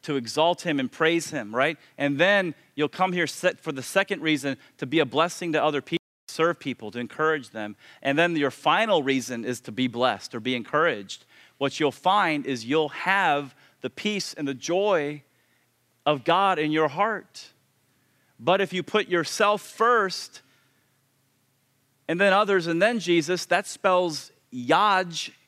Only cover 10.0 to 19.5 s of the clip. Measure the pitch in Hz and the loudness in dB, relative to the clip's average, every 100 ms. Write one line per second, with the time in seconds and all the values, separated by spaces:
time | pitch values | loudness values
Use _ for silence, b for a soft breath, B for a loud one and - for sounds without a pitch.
10 | 123 101 - 123 110 127 107 151 165 117 | 0 0 -6 -8 -4 -6 -2 0 0 -2
11 | 101 - _ b b b 139 - 151 - | -8 -16 _ b b b -4 0 -2 0
12 | 185 202 180 151 135 127 113 147 151 - | 0 2 2 -2 -4 -6 -2 0 0 -4
13 | - 196 185 143 143 - b b - - | -2 2 2 0 -2 -14 b b -12 -6
14 | 214 208 - - 143 135 - 175 208 185 | -4 -4 -6 -8 -6 -6 -2 0 2 0
15 | 147 147 _ _ _ _ _ _ _ _ | -2 -8 _ _ _ _ _ _ _ _
16 | - 151 123 170 196 175 156 156 156 143 | -2 0 2 4 4 2 0 2 0 0
17 | 208 208 - - - _ _ _ _ _ | -2 -2 -8 -20 -20 _ _ _ _ _
18 | _ _ _ _ 117 190 196 180 165 214 | _ _ _ _ 0 2 2 -2 -2 -2
19 | 185 175 151 - 208 | 0 0 -2 0 2